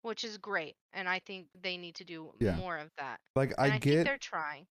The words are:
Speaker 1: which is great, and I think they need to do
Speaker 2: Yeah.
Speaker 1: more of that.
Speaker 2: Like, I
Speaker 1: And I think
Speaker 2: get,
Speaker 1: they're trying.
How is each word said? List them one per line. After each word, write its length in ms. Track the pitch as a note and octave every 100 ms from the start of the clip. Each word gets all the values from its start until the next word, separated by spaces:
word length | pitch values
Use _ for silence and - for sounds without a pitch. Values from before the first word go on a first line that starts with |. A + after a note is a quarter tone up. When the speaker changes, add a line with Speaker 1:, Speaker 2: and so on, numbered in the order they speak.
Speaker 1:
which 200 | A3+ G#3+
is 140 | A3+ G#3+
great, 380 | G#3 G3 D#3 - _
and 160 | - F#3
I 100 | F#3
think 300 | - F#3+ E3+ F#3
they 160 | F#3 F3+
need 200 | F3 D#3+
to 80 |
do 280 | F3 E3 D#3+ -
Speaker 2:
Yeah. 180 | A2+ E2
Speaker 1:
more 220 | F3+ E3
of 120 | D#3 -
that. 220 | C#3 A#2 _
Speaker 2:
Like, 180 | - C3+ -
I 60 |
Speaker 1:
And 80 | C#3
I 40 | C3
think 40 |
Speaker 2:
get, 220 | C#3+ D3+
Speaker 1:
they're 140 | A3+ C#4
trying. 480 | - F#3 D3+ D3 E3+